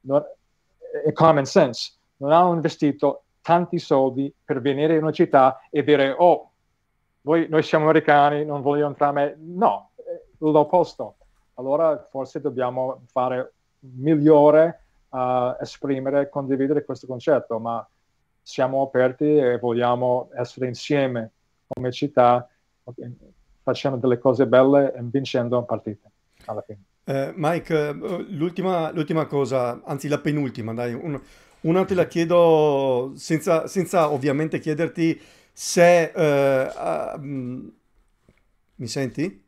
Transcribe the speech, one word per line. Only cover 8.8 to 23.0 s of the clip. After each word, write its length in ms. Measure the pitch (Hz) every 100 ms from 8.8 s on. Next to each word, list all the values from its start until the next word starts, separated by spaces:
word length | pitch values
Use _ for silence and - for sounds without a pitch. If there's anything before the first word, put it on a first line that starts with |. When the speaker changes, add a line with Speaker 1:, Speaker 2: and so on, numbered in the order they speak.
| 147
Speaker 1:
entrare." 480 | 139 143 143 143 151
No, 520 | 160 175 220 110 - _
è 240 | - 170 _ _
l'opposto. 760 | 156 151 147 180 165 - 110 _ _ _ _ -
Allora 520 | 131 147 165 143 -
forse 300 | 135 127 156
dobbiamo 600 | 143 123 123 127 131 123 123
fare 460 | - 127 127 127 _ _ _
migliore 1040 | 131 127 139 156 147 151 147 151 165 - _ _ _
a 480 | 131 127 127 123 127
esprimere 600 | 127 - 139 135 131 139
e 80 | 139
condividere 540 | 143 135 135 135 151 147
questo 220 | 127 -
concetto, 500 | 123 135 135 - 113
ma 260 | 113 113 - _ _ _ _ _
siamo 400 | - - 131 135
aperti 540 | 135 127 127 127 151 151
e 200 | 127 120
vogliamo 720 | 120 117 120 123 127 123 120 -
essere 320 | 123 - 127
insieme 640 | 117 - 147 135 120 110 _ _ _ _
come 240 | - 127
città, 560 | 127 143 139 123 123 123 _ _ _ - 123